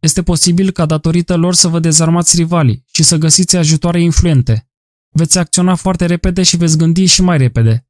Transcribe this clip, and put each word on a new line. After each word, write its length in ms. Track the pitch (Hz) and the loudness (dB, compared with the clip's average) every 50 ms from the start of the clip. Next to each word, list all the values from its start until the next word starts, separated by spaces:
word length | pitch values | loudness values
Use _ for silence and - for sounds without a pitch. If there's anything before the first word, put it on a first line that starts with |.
Este 220 | - 160 - - | -2 -2 -2 -2
posibil 480 | 175 - 175 156 - 180 170 180 190 190 | -2 -2 -2 0 0 0 0 0 0 -2
ca 160 | 185 - 165 | 0 -2 -2
datorită 500 | 151 156 151 - 165 165 175 170 - 180 | -2 -2 -2 -2 -2 -2 -2 -2 -2 -2
lor 180 | 170 165 180 185 | -2 0 0 0
să 140 | - - 175 | 0 -2 0
vă 120 | 165 170 | -2 -2
dezarmați 560 | 160 165 156 156 165 160 170 175 170 - - | 0 0 0 0 0 0 0 0 0 -2 -2
rivalii 480 | 170 165 160 175 170 151 123 107 123 _ _ | -2 -2 0 0 0 2 0 0 -2 _ _
și 100 | _ - | _ -2
să 140 | 160 - 175 | -2 0 0
găsiți 400 | 156 156 160 156 - 185 - - | 0 0 0 0 0 0 -2 0
ajutoare 460 | 180 165 151 160 156 - 170 170 175 | -2 0 0 0 0 0 -2 0 0
influente. 680 | 170 170 160 - - 175 156 135 123 - 113 110 - _ _ _ _ _ _ _ _ _ | 0 0 2 2 2 2 2 0 2 0 -2 -2 -4 _ _ _ _ _ _ _ _ _
Veți 300 | _ 151 165 - - 185 | _ -2 -2 0 0 -2
acționa 360 | 170 - - 185 180 185 185 | -2 -2 -2 0 0 0 0
foarte 320 | 170 - 190 185 170 180 | 0 -2 -4 -2 -2 -2
repede 360 | 170 175 170 - 190 175 185 | -2 -2 -2 -2 -2 0 0
și 140 | 185 - - | 0 0 0
veți 220 | 170 170 165 156 156 | 0 0 0 2 2
gândi 260 | 165 160 170 175 190 | 2 2 2 2 2
și 180 | 180 - - | 2 2 2
mai 160 | 185 180 175 147 | 2 2 2 2
repede. 440 | 131 123 - 117 113 113 113 117 _ | 2 0 2 2 2 2 0 0 _